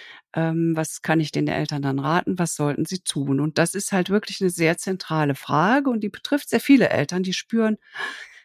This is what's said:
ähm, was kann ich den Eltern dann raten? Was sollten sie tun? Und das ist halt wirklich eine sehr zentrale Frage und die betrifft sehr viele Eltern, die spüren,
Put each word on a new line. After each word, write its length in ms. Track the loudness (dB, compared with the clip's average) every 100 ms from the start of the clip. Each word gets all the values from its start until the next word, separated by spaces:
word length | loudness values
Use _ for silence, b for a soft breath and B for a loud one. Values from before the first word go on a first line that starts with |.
| B B _
ähm, 400 | -2 0 2 0 0
was 260 | -2 -6
kann 180 | 0 2
ich 120 | 2
den 160 | 0 0
Eltern 340 | -2 -2 -2
dann 160 | -2 -2
raten? 380 | 0 0 0 -2
Was 180 | -2 0
sollten 300 | -2 0 -4
sie 140 | -6
tun? 400 | -6 -4 0 0
Und 180 | 0 0
das 160 | 0
ist 180 | 0 -2
halt 180 | -2 2
wirklich 300 | 0 -2 -2
eine 100 | -2
sehr 280 | 2 0 0
zentrale 560 | -2 -6 -2 0 0 -2
Frage 540 | 0 2 4 2 2
und 120 | -2
die 80 | -4
betrifft 400 | -6 -2 -2 0
sehr 100 | -2
viele 300 | 6 6 6
Eltern, 320 | 2 0 -2
die 100 | -2
spüren, 420 | -4 -4 0 0 0 B B B B B B